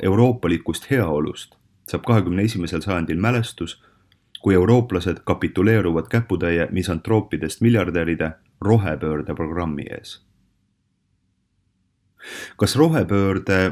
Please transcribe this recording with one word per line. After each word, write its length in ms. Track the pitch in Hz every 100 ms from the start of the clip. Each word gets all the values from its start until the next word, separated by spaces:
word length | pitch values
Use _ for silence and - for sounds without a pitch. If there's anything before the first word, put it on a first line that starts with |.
euroopalikust 880 | 95 101 123 120 85 85 - 82 -
heaolust 640 | 135 85 73 73 - - _ _ _ -
saab 140 | 85 -
kahekümne 360 | 113 87 90
esimesel 400 | 110 98 82 85
sajandil 380 | 101 90 82 82
mälestus, 560 | 110 123 113 - 85 - _ _ _ _ _ -
kui 120 | 101
eurooplased 680 | 95 92 123 120 90 90 82
kapituleeruvad 840 | - 87 - - 101 110 87 82 -
käputäie 580 | 117 117 87 87 85 82
misantroopidest 880 | 92 90 82 - 110 95 76 76 -
miljardäride 720 | 117 113 87 85 82 82 80 - _ _
rohepöördeprogrammi 1200 | 98 113 90 78 78 76 76 80 80 82 85 73
ees. 380 | - - - - _ _ _ _ _ _ _ _ _ _ _ _ _ _ _ _ _ _ _ _ - - - -
Kas 200 | 104 123
rohepöörde 840 | 160 160 90 101 98 95 95 95 92